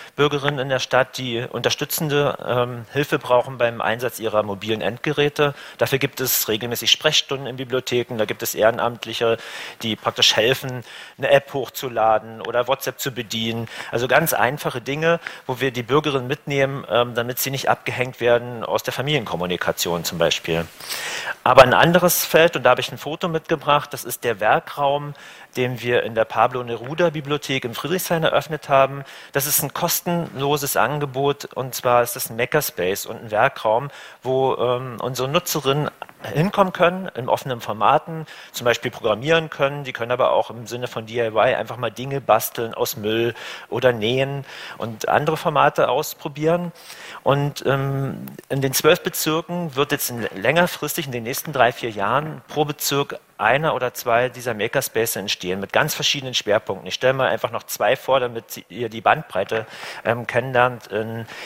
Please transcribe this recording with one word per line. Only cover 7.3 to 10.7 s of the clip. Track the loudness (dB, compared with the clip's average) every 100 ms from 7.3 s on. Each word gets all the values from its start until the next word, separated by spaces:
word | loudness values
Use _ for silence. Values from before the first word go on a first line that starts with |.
| -4 -6
in | -8
Bibliotheken, | -2 -2 0 0 0 -2
da |
gibt | -2 -2
es | -4 2
Ehrenamtliche, | 4 4 0 -2 -6 0 2 2 -4 -14 -14 -6
die | -4 -2
praktisch | -2 2 4 4
helfen, | 4 2 -2